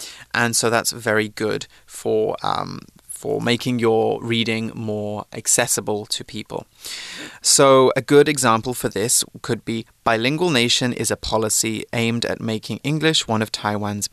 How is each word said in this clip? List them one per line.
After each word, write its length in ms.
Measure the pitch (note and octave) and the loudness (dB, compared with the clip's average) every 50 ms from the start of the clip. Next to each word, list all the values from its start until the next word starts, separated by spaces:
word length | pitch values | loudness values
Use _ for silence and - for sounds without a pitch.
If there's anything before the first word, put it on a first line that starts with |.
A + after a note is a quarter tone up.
| - - - - - - - | -20 -18 -18 -20 -12 -6 -2
And 220 | A#2 A#2+ A#2 A2+ | 0 0 0 0
so 140 | - - A2+ | 0 0 2
that's 220 | A#2 A2+ - - | 2 2 0 -2
very 360 | - A#2+ A2 A2+ G#2+ G#2+ A2 | -6 -4 -2 0 0 0 0
good 400 | G#2 - - A2 G#2+ G#2 A2 - - - - _ | -2 -4 -4 -4 -2 -2 -4 -8 -12 -16 -20 _
for, 520 | _ - - - A2+ A2 G#2+ G#2+ - - - | _ -20 -8 -4 0 0 2 0 0 -2 -4
um, 380 | - G1+ - - G1+ G1+ G1+ - - - _ - _ - | -4 -2 -2 -2 -4 -8 -10 -14 -16 -18 _ -20 _ -20
for 320 | - - - A2 G#2+ G#2 | -18 -10 -6 -4 -4 -2
making 380 | A2+ A#2 A#2+ A2+ - B2+ B2 A#2 | 0 0 0 0 0 -2 0 2
your 440 | A2+ A2+ A2 A2 A2 A2 G#2+ - A#2+ | 2 2 2 2 2 0 -2 -4 -4
reading 480 | A#2 A#2 A#2 A2+ A#2 A2 A2 A2+ A2 - | -2 -2 0 0 0 -2 -2 -4 -6 -8
more 520 | A#2 A2+ G#2+ G#2 G#2+ G#2 G#2 G#2+ G2+ - - - | -8 -6 -6 -6 -6 -6 -6 -8 -8 -10 -12 -14
accessible 720 | A#2 - - - - A#2+ - - A#2 G2 G#2 G#2+ G#2 G#2+ | -6 -2 0 2 2 2 0 0 -2 -2 -4 -4 -4 -4
to 180 | - - - - | -6 -8 -8 -8
people. 420 | - - A2 - - - - - - _ _ - - - - - - - - - - - - | -10 -12 -12 -12 -10 -10 -12 -12 -12 _ _ -14 -14 -12 -12 -14 -14 -14 -14 -14 -16 -16 -4
So 500 | - - - - C#3 C3+ C3+ C3 C3 - - | 0 2 6 6 8 8 8 8 8 6 4
a 40 | C3+ | 0
good 280 | A#2 - C#3+ C#3+ D3 D3+ | 0 6 6 8 8 6
example 440 | D3 C3 B2+ A#2 A2 A2+ - C3 B2 | 4 2 2 4 2 2 0 -4 -4
for 140 | - - | -2 -4
this 380 | A#2 - F#2+ G#2+ B2 - - - - - - | -2 -2 -2 0 0 0 0 0 -4 -8 -12
could 240 | - - A#2+ G#2 - | -4 -4 -4 -4 -4
be, 200 | - A#2 A2+ A2 - _ _ _ | -6 -6 -6 -6 -10 _ _ _
"Bilingual 460 | A#2+ A2+ A2 A2+ C3 D#3 D#3 F3+ - | 2 2 4 2 0 0 2 2 2
nation 420 | D3+ A#2+ A#2+ A#2+ - - C3 B2 - | 4 4 4 4 2 2 0 -2 -2
is 180 | - A#2 B2+ | -2 -2 -2
a 60 | G#2 | -2
policy 680 | - - - A2+ A2 A2 G#2+ - - - A2+ A2 - - - | -4 -2 -2 0 0 0 0 0 0 0 -2 -2 -4 -6 -4
aimed 320 | - A#2+ A2+ A#2 A#2 A#2 A2 | -2 0 0 0 0 0 -2
at 160 | - F#2 - | -2 -2 -4
making 400 | - A2+ A2 G#2+ - - A2+ F#2 - | -4 -4 -4 -4 -6 -8 -10 -6 -4
English 440 | C3+ D#3 D3+ D#3 D#3+ D#3 - - | -4 -2 0 0 2 0 0 0
one 140 | - A2 G#2+ | 0 0 0
of 100 | A2 - | 0 -2
Taiwan's 560 | - - - G#2 G#2 G2+ G#2 G#2 G#2 G#2 G2 - | -4 -4 -2 -2 -2 -2 -4 -4 -4 -6 -8 -8